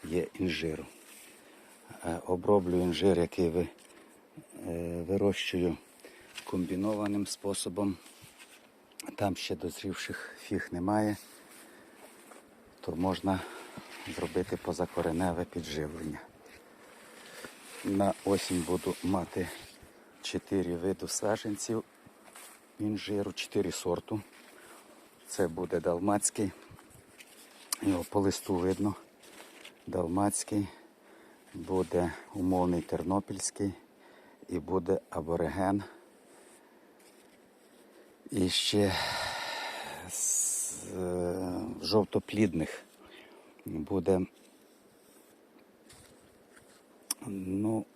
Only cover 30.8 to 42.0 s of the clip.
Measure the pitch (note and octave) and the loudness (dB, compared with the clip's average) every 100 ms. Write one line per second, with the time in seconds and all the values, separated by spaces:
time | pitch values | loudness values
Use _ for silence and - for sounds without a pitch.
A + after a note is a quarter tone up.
30.8 | - - - - - - - F#2 E2 F#2+ | -20 -20 -20 -20 -20 -20 -16 -12 0 0
31.8 | F2 F2+ E2+ - - G#2 F#2 F2+ F2+ F2 | 4 2 2 -2 -10 -2 2 4 4 2
32.8 | D#2 E2 D#2 G2 - F#2+ - - G2+ - | 0 -2 0 0 -2 -6 -6 -2 -2 -2
33.8 | - - - - - - - F2+ D2+ F#2 | -16 -20 -20 -20 -20 -20 -6 -6 0 -2
34.8 | F2 F#2+ - F2 D#2 E2+ D#2+ E2 F#2+ G2+ | 2 0 0 -6 -2 0 0 2 2 2
35.8 | G2+ - - - - - - - - - | -2 -16 -20 -20 -20 -20 -20 -20 -20 -20
36.8 | - - - - - - - - - - | -20 -20 -20 -20 -20 -20 -20 -20 -20 -20
37.8 | - - - - - G2+ F#2 - - G#2 | -20 -20 -20 -20 -4 2 4 4 4 4
38.8 | G2+ F2 - - - - - - - - | 4 4 0 -2 -4 -4 -6 -6 -6 -8
39.8 | - - - - - - - - - - | -8 -10 -8 -2 0 2 2 0 -2 -6
40.8 | - F#2 F#2 F2+ F2 F#2 F#2 F2 F2 F#2+ | -8 -2 0 2 0 0 -2 -2 -4 -6
41.8 | F#2 G#2+ | 2 2